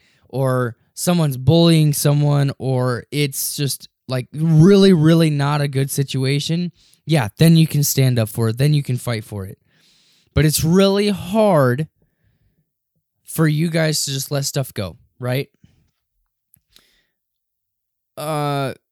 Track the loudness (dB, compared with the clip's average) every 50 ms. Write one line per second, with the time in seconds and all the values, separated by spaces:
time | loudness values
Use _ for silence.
0 | _ _ _ _ _ _ -6 -4 -2 -2 0 -2 -2 -4 -6 _ _ _ _ -8
1 | -2 -2 0 0 0 -2 -2 -2 2 2 4 6 6 4 4 4 4 2 0 0
2 | 0 0 2 2 2 2 2 0 0 -2 -4 -4 -4 -4 -2 -2 -2 -2 -4 -4
3 | -8 -8 -4 -2 -2 -2 -4 -6 -8 -8 -6 -6 -6 -6 -6 -8 -12 -20 _ _
4 | _ -8 -8 -8 -8 -8 -8 -4 0 2 4 6 6 6 8 6 6 6 6 4
5 | 4 4 4 4 2 2 0 -2 -2 -2 -2 -2 -4 -4 -2 -4 -4 -4 -2 -4
6 | -4 -4 -4 -4 -4 -2 -2 -4 -4 -4 -4 -4 -6 -8 -10 _ _ _ _ _
7 | -6 -2 0 0 0 -2 0 2 4 6 6 6 4 2 0 -2 -2 -2 0 0
8 | 0 0 0 0 -2 -4 -4 -4 -2 -2 -2 -2 0 0 0 0 -2 -4 -6 -6
9 | -6 -8 -8 -8 -10 -12 -12 -14 -12 -14 -16 _ _ _ _ _ _ _ _ _
10 | _ _ _ _ _ _ -2 0 0 2 0 0 0 2 4 4 4 4 2 0
11 | 0 -2 -2 -4 -6 -4 0 0 2 4 4 4 4 2 0 -2 -4 -8 _ _
12 | _ _ _ _ _ _ _ _ _ _ _ _ _ _ _ _ _ _ _ _
13 | _ _ _ _ _ -12 -4 -2 0 0 0 0 -2 -2 -2 -2 -2 -2 -2 -4
14 | -6 -6 -6 -8 -8 -6 -6 -6 -6 -4 -6 -6 -8 -8 -8 -10 -10 -10 -10 _
15 | _ _ _ -10 -8 -6 -4 -4 -6 -8 _ _ _ _ _ _ _ _ _ _
16 | _ _ _ _ _ _ _ _ _ _ _ _ _ _ _ -20 _ _ _ _
17 | _ _ _ _ _ _ _ _ _ _ _ _ _ _ _ _ _ _ _ _
18 | _ _ _ -12 -10 -6 -6 -4 -4 -4 -4 -4 -6 -6 -8 _ _ _